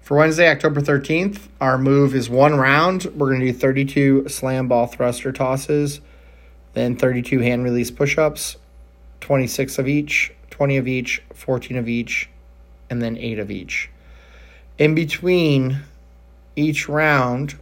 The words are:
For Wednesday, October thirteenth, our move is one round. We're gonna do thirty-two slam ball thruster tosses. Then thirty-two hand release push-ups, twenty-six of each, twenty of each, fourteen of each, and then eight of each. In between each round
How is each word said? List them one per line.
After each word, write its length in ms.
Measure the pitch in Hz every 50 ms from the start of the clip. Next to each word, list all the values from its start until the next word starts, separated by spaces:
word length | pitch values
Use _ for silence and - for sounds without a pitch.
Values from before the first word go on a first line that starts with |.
For 160 | _ - 143
Wednesday, 340 | 147 156 160 156 160 175 165
October 300 | 151 143 - 160 147 143
thirteenth, 640 | 143 151 143 139 139 - 160 165 185 202 202 - - - - -
our 160 | 135 131 131
move 360 | 127 131 135 139 143 143 139 131
is 160 | 131 113 117
one 280 | 120 127 139 147 151
round. 480 | 139 127 135 139 147 165 180 190 185 185 175 -
We're 160 | 151 143 135
gonna 140 | 131 127 127
do 80 | 127 120
thirty-two 720 | - - 135 131 139 139 135 - 143 139 139 135 135 135
slam 400 | 135 - - - 131 131 131 131
ball 180 | 123 123 120 120
thruster 460 | 120 - - 127 123 120 - - 135
tosses. 720 | 131 - 135 127 131 135 143 - 151 147 147 147 143 - - - - - - - - - - - - - - - -
Then 220 | 120 123 123 123
thirty-two 440 | - - 127 127 123 120 - 139 131
hand 240 | 120 123 123 120 123
release 280 | 123 120 120 120 117
push-ups, 680 | - - 143 143 - - 156 151 151 - - - - - - _ - - - _ _ _ - - - -
twenty-six 560 | - - 143 135 127 120 - - 135 135 - -
of 80 | 131
each, 440 | 135 147 147 147 147 - - - - - - - -
twenty 280 | - - 143 139 139
of 100 | 135 120
each, 340 | 127 131 127 123 - - - - - -
fourteen 440 | - - - 131 123 - - 127
of 100 | 127 120
each, 420 | 117 117 120 117 - - - - - - - - - - - - - - - - -
and 120 | - 120
then 160 | 117 117 113
eight 220 | 117 117 113 113 107
of 120 | 101 101
each. 380 | 104 95 92 - - - - - - - - - - - - - - - - - - - - - -
In 180 | - 147 151 156
between 840 | 165 165 147 - - 170 180 180 180 170 156 143 135 127 127 135 143 147 - - - - - - - - - - - - - -
each 340 | 147 147 156 147 - - -
round 680 | 147 151 156 151 147 135 127 123 123 127 147 147 - -